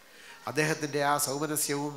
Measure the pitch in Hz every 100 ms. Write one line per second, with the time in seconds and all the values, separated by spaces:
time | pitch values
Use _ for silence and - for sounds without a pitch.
0 | - - - - - 127 151 156 147 143
1 | 143 147 131 139 151 147 - 143 147